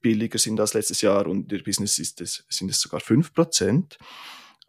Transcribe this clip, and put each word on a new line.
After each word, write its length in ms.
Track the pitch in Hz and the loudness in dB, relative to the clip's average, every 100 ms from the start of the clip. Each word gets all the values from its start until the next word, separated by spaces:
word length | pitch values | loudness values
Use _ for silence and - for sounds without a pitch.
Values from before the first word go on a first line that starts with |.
billiger 360 | 117 110 113 110 | 2 2 0 -2
sind 220 | - 110 | -2 0
als 140 | 107 | 0
letztes 260 | 110 104 - | 0 -2 0
Jahr 280 | 107 98 80 | 2 4 2
und 220 | 98 - | -2 -4
der 100 | 101 | -8
Business 380 | - 98 101 - | -4 -2 0 -2
ist 220 | 78 - | -4 -8
es, 260 | 85 - _ | -10 -10 _
sind 200 | - 95 | -6 -4
es 120 | - | -2
sogar 180 | - - | -2 -6
fünf 340 | - 117 175 | 2 2 4
Prozent. 640 | - 170 - - 165 185 - - - - - - _ | 2 2 4 4 2 0 -8 -20 -20 -18 -18 -20 _